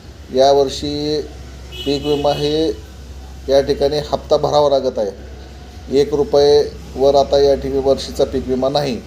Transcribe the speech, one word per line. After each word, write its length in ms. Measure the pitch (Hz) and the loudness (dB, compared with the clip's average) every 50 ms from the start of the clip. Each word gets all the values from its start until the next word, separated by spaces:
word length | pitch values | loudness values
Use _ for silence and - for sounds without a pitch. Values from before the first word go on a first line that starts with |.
| - - - - - - 127 | -20 -20 -20 -20 -14 -4 2
यावर्षी 880 | 127 135 139 139 139 139 131 131 - 151 147 147 147 147 151 151 151 - - - - - - - - - - - | 4 4 6 6 4 2 0 -2 -6 -6 -6 -6 -4 -4 -2 -2 -4 -4 -6 -12 -18 -18 -18 -18 -18 -18 -16 -14
पीक 300 | - - 139 143 139 139 | -8 -4 -2 -2 -2 0
विमा 260 | 147 147 143 143 143 139 | 0 0 2 2 0 0
हे 360 | 143 147 147 151 156 160 156 - - - - - - - - - - - - - - - - | 0 0 -2 0 0 0 0 -2 -6 -10 -18 -18 -18 -18 -18 -16 -16 -16 -18 -18 -12 -4 2
या 120 | 135 139 | 2 2
ठिकाणी 380 | 139 135 139 - 139 139 147 147 143 - | 4 2 0 0 0 0 0 -2 -4 -4
हप्ता 260 | 135 - - - 156 | -6 -4 0 2 0
भरावा 340 | 147 147 139 135 147 147 143 | 2 2 2 2 4 4 4
लागत 280 | 139 135 127 131 120 123 | 2 2 0 0 -2 -2
आहे. 1000 | 107 98 98 - - - - - - - - - - - - - - - 123 139 | -4 -4 -4 -8 -14 -16 -16 -18 -18 -18 -18 -18 -18 -18 -18 -16 -8 -2 2 2
एक 160 | 143 143 151 | 2 2 2
रुपयेवर 1000 | 143 143 - - 143 143 143 147 147 139 - - - - - - 127 131 139 139 | -2 -2 2 4 4 6 6 6 4 4 0 -4 -12 -16 -12 -4 2 2 4 4
आता 260 | 139 135 - 147 143 | 4 4 4 4 4
या 140 | 139 139 139 | 4 4 2
ठिकाणी 280 | 131 131 135 135 139 131 | 2 0 -2 -2 0 2
वर्षीचा 420 | 135 135 - - - 123 - 139 | 2 0 0 -2 -8 -2 -2 -2
पीक 240 | 117 - 131 113 123 | -2 -2 -6 -4 -2
विमा 200 | 127 123 131 135 | -2 0 0 0
नाही 280 | 143 147 147 139 117 98 92 | 0 0 -2 -2 -4 -6 -8